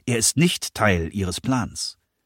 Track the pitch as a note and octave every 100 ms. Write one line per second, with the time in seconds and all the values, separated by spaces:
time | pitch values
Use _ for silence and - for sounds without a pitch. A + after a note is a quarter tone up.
0 | - A#2+ A2 - F3 - - - G#2+ F2
1 | E2 G2+ F#2 F2+ - C3 F2 - - -
2 | _ _